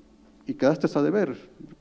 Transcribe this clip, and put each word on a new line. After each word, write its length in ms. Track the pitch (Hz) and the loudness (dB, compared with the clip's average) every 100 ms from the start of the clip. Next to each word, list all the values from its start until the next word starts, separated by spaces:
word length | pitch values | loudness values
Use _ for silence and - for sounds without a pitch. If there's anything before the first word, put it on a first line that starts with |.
| - _ - - - | -20 _ -20 -18 -12
y 80 | |
quedaste 320 | - 131 156 156 151 | 0 2 2 0 0
a 40 | |
deber, 340 | 147 202 160 - - - - - | 2 2 0 -4 -14 -20 -20 -16